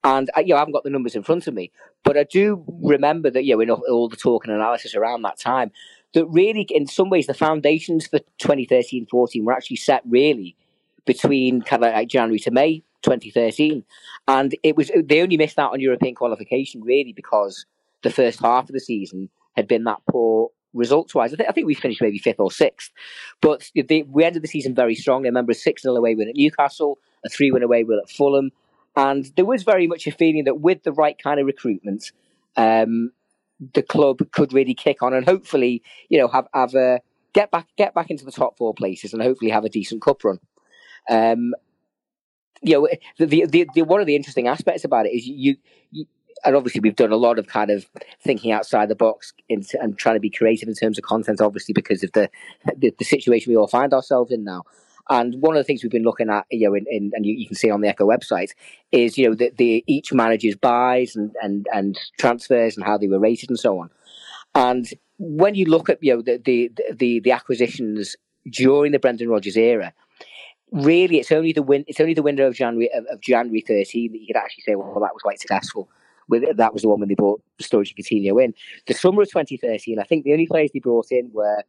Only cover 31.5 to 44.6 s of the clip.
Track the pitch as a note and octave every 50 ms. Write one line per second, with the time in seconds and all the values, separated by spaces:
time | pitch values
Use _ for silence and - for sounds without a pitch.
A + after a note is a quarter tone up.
31.5 | C#3 - - B2 G#2 F#2 _ G#2 G2 G#2+ - - _ _ _ _ _ _ _ _
32.5 | _ A#2+ A#2 A2+ A2+ A2+ A2+ A2+ A2+ A2+ A#2 B2 _ _ _ _ _ _ _ _
33.5 | _ _ D3 C3 _ - C#3 - - - D3 C#3 C3 - - _ - - F3 C3
34.5 | B2+ C3+ C3+ B2+ B2 - - D3+ C3+ _ - B2+ C3 C3 B2+ E3+ F#3+ F#3+ _ -
35.5 | - C#3+ B2 B2 B2 A#2 _ - - - _ _ - D3+ B2+ A#2+ - C3 B2+ -
36.5 | - C3+ B2+ B2 B2+ C3+ B2+ B2+ B2+ B2 _ _ _ _ _ _ _ G#3 G#3 -
37.5 | - E3+ D#3+ _ _ - G#3 G3 _ E3+ E3 E3+ E3+ C#3 C3+ C3 - - B2+ A#2+
38.5 | _ _ A#2+ A2+ G#2+ - - F#2+ F#2 - - G2+ A2+ A2+ A2+ B2+ C3 C3 A#2 A2
39.5 | A2 G#2+ G#2+ G#2+ - G#2+ G2 - A2+ A2 - C#3 C#3 _ - G#2+ F#2+ F2+ _ _
40.5 | _ _ _ _ _ _ _ - - - _ - A#2 A2 A2+ A#2 A#2 A#2 A#2+ A#2+
41.5 | - - _ _ _ _ _ _ _ _ _ _ _ _ _ _ _ _ _ _
42.5 | _ _ - - D#3 C#3+ D3 D#3+ - - _ - _ _ D#3+ D#3 D3 E3 E3 D#3+
43.5 | C3+ E3+ F3 D3+ - E3 E3 D#3 F3+ G#3 G3+ D#3 C#3+ C#3+ C#3 - - C#3 A#2+ A#2+
44.5 | C#3 D3